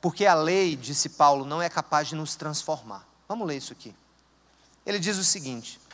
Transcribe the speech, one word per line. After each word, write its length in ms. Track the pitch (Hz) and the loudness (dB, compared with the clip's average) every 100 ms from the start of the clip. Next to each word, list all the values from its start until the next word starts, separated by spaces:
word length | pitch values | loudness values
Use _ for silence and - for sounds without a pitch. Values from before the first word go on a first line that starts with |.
Porque 240 | 175 - 202 | -2 2 4
a 80 | |
lei, 420 | 165 160 185 185 143 | 6 4 2 2 0
disse 340 | 123 143 151 | -4 -4 -4
Paulo, 360 | - 147 139 135 | 4 6 6 0
não 160 | 156 | -4
é 80 | 170 | -2
capaz 380 | - - 151 147 | -4 0 0 0
de 80 | 156 | -6
nos 200 | 156 - | -6 -6
transformar. 720 | 156 151 - 151 113 98 - _ _ | -6 -6 -4 -6 -8 -16 -18 _ _
Vamos 200 | 220 190 | -6 -4
ler 100 | 139 | -6
isso 160 | 127 | -8
aqui. 200 | 127 113 95 _ _ _ _ _ _ _ _ - | -16 -18 -20 _ _ _ _ _ _ _ _ -6
Ele 140 | 202 | -4
diz 180 | 180 196 | -2 0
o 60 | |
seguinte: 560 | 190 202 135 123 - - - | 0 0 -4 -10 -12 -20 -20